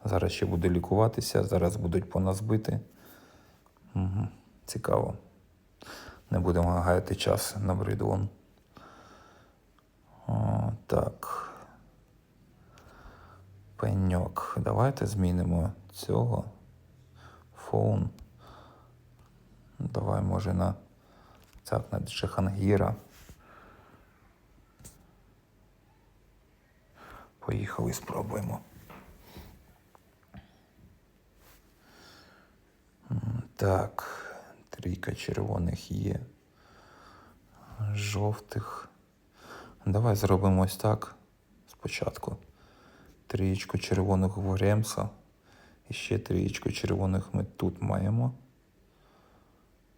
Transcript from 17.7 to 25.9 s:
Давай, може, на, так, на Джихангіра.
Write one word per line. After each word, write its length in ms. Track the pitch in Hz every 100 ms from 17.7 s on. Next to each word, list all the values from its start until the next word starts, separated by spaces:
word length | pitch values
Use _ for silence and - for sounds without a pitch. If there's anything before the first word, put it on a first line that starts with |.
| 107 - 104 - - - - - - - - - - - - - - - - - -
Давай, 440 | - - 104 101
може, 320 | 98 92 95
на, 200 | 92 90 95 - - - - - - - -
так, 280 | - - -
на 60 | 98
Джихангіра. 960 | - - - - 95 98 98 101 95 - - - - - - - - - - - - _ - _ _ - _ _ - - - _ _ _ _ _ _ _ _